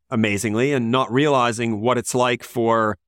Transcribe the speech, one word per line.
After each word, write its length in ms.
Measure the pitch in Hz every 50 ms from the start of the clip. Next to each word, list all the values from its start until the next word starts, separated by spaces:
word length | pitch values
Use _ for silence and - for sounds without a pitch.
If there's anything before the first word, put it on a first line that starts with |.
| _ -
amazingly, 600 | 131 113 110 107 101 98 - 110 104 113 127 143
and 180 | 143 131 117 113
not 220 | 120 131 131 -
realizing 680 | 113 135 147 151 143 131 120 120 113 113 120 117 110 101
what 160 | 110 123 123 123
it's 160 | 110 - -
like 280 | 127 123 123 123 120
for 540 | - - - 123 113 113 113 113 110 107 104 - _